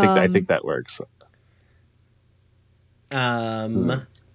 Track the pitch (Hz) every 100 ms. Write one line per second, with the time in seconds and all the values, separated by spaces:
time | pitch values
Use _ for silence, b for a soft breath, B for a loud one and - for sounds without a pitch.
0 | 196 190 185 185 180 82 - 65 - -
1 | - _ _ _ _ _ _ _ _ _
2 | _ _ _ _ _ _ _ _ _ _
3 | - 135 123 117 113 110 110 113 120 131
4 | - - _